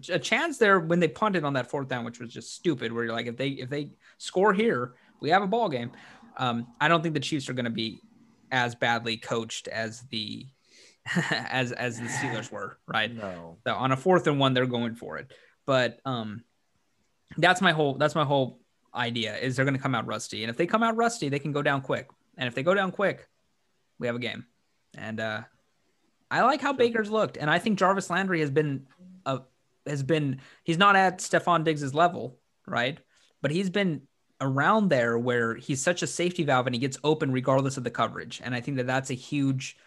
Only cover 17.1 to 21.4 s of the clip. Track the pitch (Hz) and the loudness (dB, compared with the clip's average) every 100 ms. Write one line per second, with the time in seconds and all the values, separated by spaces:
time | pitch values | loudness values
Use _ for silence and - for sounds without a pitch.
17.1 | _ - - 170 185 190 156 147 131 151 | _ -14 2 4 6 4 4 2 2 0
18.1 | 160 143 143 123 - _ _ _ 113 120 | 2 2 2 0 -4 _ _ _ -4 -4
19.1 | 120 107 104 131 127 135 135 135 120 113 | -2 -4 -2 -2 0 2 2 0 -2 -2
20.1 | 110 - 104 110 117 170 220 226 226 233 | -6 -8 -8 -6 -2 0 2 2 2 0
21.1 | 226 147 139 | 0 -4 -2